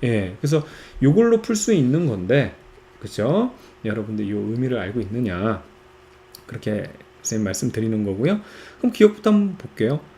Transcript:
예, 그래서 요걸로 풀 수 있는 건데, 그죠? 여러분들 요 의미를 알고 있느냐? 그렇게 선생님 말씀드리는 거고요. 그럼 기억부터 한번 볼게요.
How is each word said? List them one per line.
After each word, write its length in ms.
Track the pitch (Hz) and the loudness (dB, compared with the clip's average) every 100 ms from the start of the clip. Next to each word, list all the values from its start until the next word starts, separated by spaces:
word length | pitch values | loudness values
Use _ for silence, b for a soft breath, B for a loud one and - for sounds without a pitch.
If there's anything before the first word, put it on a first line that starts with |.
예, 320 | 127 113 95 101 | 2 0 -2 -4
그래서 260 | 143 156 147 B B B | 0 0 -2 B B B
요걸로 400 | 135 170 233 226 | 4 6 6 4
풀 140 | 220 220 | 2 -2
수 160 | 226 | 2
있는 340 | 208 127 147 170 | 2 4 2 0
건데, 480 | 104 90 135 110 - - - - - | -2 2 2 2 -4 -20 -20 -20 -18
그죠? 540 | - - 107 180 247 - B - | -14 -4 0 2 0 -4 B -10
여러분들 440 | 113 107 107 107 104 | -6 -6 -6 -6 -4
요 80 | 104 | -4
의미를 400 | 104 117 127 127 | -4 -2 -2 -2
알고 220 | 92 117 | -4 -4
있느냐? 600 | 98 110 120 87 104 101 - - - - - - - - - | -4 -4 -2 -2 -2 -4 -8 -20 -20 -20 -20 -20 -20 -20 -14
그렇게 380 | 117 - 104 90 - - - | -10 -4 -4 -6 -14 -20 -14
선생님 220 | - 113 | -8 -4
말씀드리는 600 | 104 98 131 110 113 110 | -2 -2 -4 -2 -2 0
거고요. 360 | 104 95 135 208 B B B B | -2 0 0 0 B B B B
그럼 140 | 247 | -4
기억부터 380 | - 214 208 220 | 4 4 4 2
한번 240 | 208 202 180 | 2 2 -4
볼게요. 440 | - - 113 147 - | -14 -2 0 0 -6